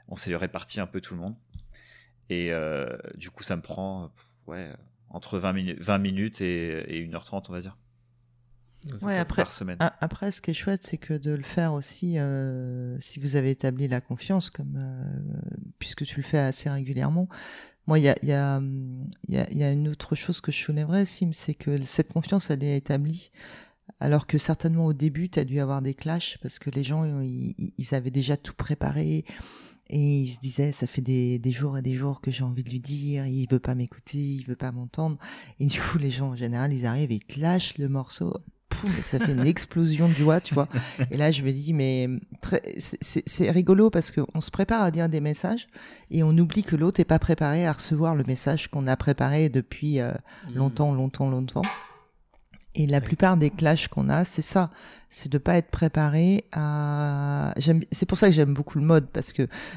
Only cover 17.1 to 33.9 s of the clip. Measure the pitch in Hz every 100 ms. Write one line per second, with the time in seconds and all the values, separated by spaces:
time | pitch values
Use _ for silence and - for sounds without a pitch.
17.1 | 165 185 - - - - _ - 156 139
18.1 | - 143 139 139 139 135 135 131 127 139
19.1 | - - 64 - 143 143 143 151 147 -
20.1 | 151 - 170 - - - 151 151 196 190
21.1 | - 175 - - 151 - 143 135 - -
22.1 | 165 - 196 - 139 143 139 139 139 147
23.1 | 170 - - - - - _ - - 139
24.1 | 147 - 151 - 156 165 165 165 139 156
25.1 | 143 180 160 131 143 135 139 135 135 156
26.1 | 170 - - - - 143 139 131 156 156
27.1 | 143 131 127 123 - - - 127 135 127
28.1 | 135 127 143 - - - 147 143 143 156
29.1 | 156 - - - - - - - 147 143
30.1 | 143 127 120 131 135 143 - 123 - 127
31.1 | 127 123 123 127 123 143 135 131 127 139
32.1 | 135 135 127 127 123 120 123 131 143 143
33.1 | 143 135 131 123 127 - 127 123